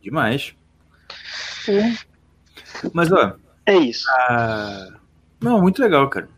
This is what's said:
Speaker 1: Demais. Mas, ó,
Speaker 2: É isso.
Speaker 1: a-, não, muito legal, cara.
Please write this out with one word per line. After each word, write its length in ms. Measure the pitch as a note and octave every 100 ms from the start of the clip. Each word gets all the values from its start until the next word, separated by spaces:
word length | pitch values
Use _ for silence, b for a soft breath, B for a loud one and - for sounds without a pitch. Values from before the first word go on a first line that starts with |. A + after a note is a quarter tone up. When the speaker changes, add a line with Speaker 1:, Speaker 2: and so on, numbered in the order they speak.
Speaker 1:
Demais. 520 | - D#3 A2 C#3 - _ _ _ _ B B B B B B B - G3+ A3+ A3+ - _ _ _ _ - - - -
Mas, 180 | E3+ E3
ó, 220 | F#3 G#2 - _ _ -
Speaker 2:
É 100 | F#3+
isso. 280 | C3 A2+ -
Speaker 1:
a-, 800 | C3 B2 A#2+ A2+ A2 G#2 G2 F#2+ - _ _ _ _
não, 220 | A#3 A3+
muito 200 | F#3 F#3+
legal, 280 | B3 D3+ C#3
cara. 180 | G2 -